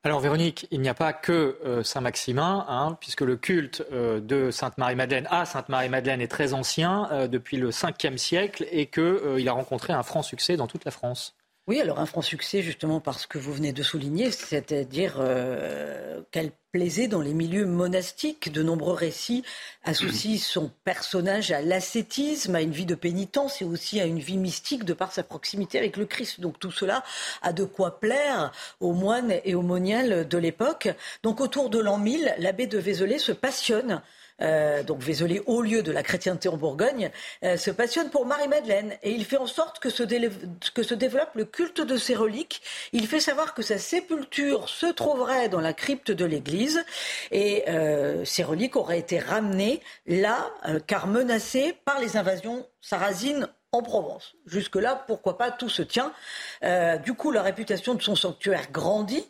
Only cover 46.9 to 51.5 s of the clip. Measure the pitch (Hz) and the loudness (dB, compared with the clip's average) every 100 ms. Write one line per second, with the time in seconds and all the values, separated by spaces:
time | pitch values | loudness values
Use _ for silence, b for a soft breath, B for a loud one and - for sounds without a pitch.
46.9 | B B B B - 202 202 - 165 156 | B B B B 2 4 2 2 2 2
47.9 | 147 143 160 170 - 160 160 247 277 175 | 2 2 0 -2 -2 0 0 2 0 0
48.9 | 170 165 170 139 208 214 190 202 320 B | -2 0 -2 0 0 2 2 2 0 B
49.9 | B - 175 202 254 381 - - 156 - | B 0 2 4 2 -2 -6 -2 -2 0
50.9 | 202 190 220 247 226 220 | 0 2 2 4 2 2